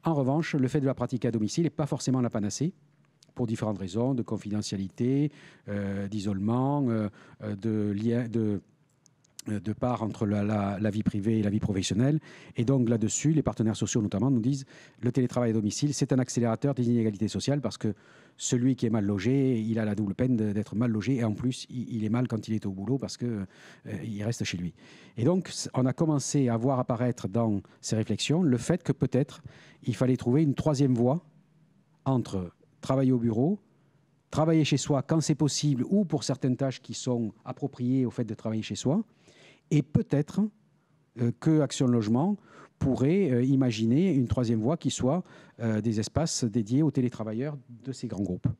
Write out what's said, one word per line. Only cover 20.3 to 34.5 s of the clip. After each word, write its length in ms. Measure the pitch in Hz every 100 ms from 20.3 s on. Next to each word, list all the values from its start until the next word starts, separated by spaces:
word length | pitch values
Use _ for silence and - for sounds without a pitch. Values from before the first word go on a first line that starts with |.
| 120
de, 140 | 107
d'être 240 | 101 104 101
mal 160 | 123
logé 240 | 110 101 135
et 80 |
en 100 | 117
plus, 320 | 98 123 131 -
il, 200 | 127 113
il 120 | 117
est 60 | 107
mal 180 | 120 123
quand 200 | 110 -
il 60 |
est 140 | 110 101
au 40 |
boulot 280 | 95 98 135
parce 180 | - -
que, 80 | 120
euh, 680 | 107 95 - - - - 101 117
il 180 | 101
reste 200 | 107 120
chez 140 | 107 87
lui. 180 | 87 - - - - -
Et 60 |
donc, 240 | 120 185 170
c-, 240 | - -
on 140 | - 127
a 60 |
commencé 560 | - 165 147 - 147 127
à 80 | 117
voir 200 | 123 131
apparaître 500 | 123 117 123 113 95
dans 340 | 110 113 101 - -
ces 140 | - 113
réflexions 480 | 104 104 - 151
le 140 | 175 120
fait 260 | - 175
que 80 | -
peut-être 500 | - 135 123 143 - - - - -
il 140 | - 113
fallait 220 | 127 127
trouver 260 | 120 135
une 100 | 156
troisième 400 | 127 156 135 139
voie 320 | 123 123 160 - _ _ _ _ _ _ _ -
entre 460 | 131 110 98 87 _ _ _
travailler 340 | - 131 131
au 40 | 127
bureau, 440 | 117 110 143 202 _ _ _ _ _ _ _
travailler 360 | - 160